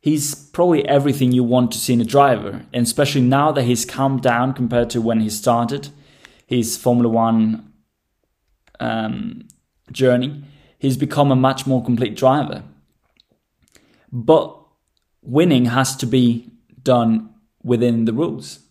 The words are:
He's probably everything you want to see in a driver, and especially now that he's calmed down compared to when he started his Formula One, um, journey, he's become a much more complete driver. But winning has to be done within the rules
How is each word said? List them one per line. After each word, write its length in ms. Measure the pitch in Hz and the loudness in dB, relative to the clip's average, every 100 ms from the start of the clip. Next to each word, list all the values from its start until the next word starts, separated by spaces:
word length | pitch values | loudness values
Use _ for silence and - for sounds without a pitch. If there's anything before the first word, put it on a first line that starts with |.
He's 340 | 156 151 143 | 0 -2 -2
probably 540 | - - - 180 156 - | -10 -12 0 2 2 2
everything 420 | 143 143 139 127 | 0 0 0 2
you 140 | 123 | 2
want 280 | 120 127 123 | 2 2 0
to 60 | - | -2
see 140 | - | -2
in 80 | 120 | 0
a 60 | 113 | 2
driver, 580 | 139 139 113 - - - | 2 4 2 -4 -12 -10
and 140 | 123 117 | -4 -4
especially 340 | - 143 139 | 0 0 2
now 320 | 123 135 151 | 2 2 2
that 120 | 143 | 0
he's 200 | 120 120 | 0 0
calmed 380 | - - 135 131 | -2 -2 -2 0
down 320 | 123 117 127 | 0 0 -2
compared 340 | 131 120 120 120 | -2 -2 0 -2
to 100 | 120 | -2
when 180 | 113 113 | -2 0
he 80 | 107 | -2
started 640 | 104 127 117 117 139 143 - _ _ - _ _ | -2 0 0 0 -6 -10 -20 _ _ -20 _ _
his 320 | 127 117 - | -2 -2 -2
Formula 300 | 123 120 120 | 0 2 2
One, 640 | 113 113 113 110 110 - _ _ _ _ _ _ _ _ _ _ _ | 2 2 2 0 -2 -10 _ _ _ _ _ _ _ _ _ _ _
um, 680 | 120 113 110 120 - - - _ _ _ _ | -6 -4 -4 -6 -8 -12 -20 _ _ _ _
journey, 500 | - 131 123 131 147 - - _ _ | 0 2 2 0 -8 -18 -20 _ _
he's 180 | 139 127 | -2 -2
become 340 | 151 151 143 | -2 0 2
a 60 | 131 | 4
much 300 | 131 135 - | 2 0 -2
more 180 | 127 | -2
complete 320 | 117 117 117 - | 0 -2 -2 2
driver. 480 | 131 143 147 - - _ _ _ _ _ _ _ _ _ _ _ _ _ _ | 2 2 -2 -8 -14 _ _ _ _ _ _ _ _ _ _ _ _ _ _
But 480 | 123 113 156 - - _ _ _ _ _ _ | -8 4 4 2 -12 _ _ _ _ _ _
winning 460 | - 131 175 135 120 | -4 0 4 4 2
has 280 | 120 131 - | 0 -2 -4
to 100 | 120 | -2
be 440 | 131 120 117 - _ _ _ | 2 2 0 -8 _ _ _
done 520 | - 123 113 113 - _ _ _ | 0 2 2 0 -4 _ _ _
within 440 | 117 120 120 113 113 | -4 0 0 0 -2
the 80 | |
rules 460 | 113 170 127 - - _ | -2 -4 -6 -14 -20 _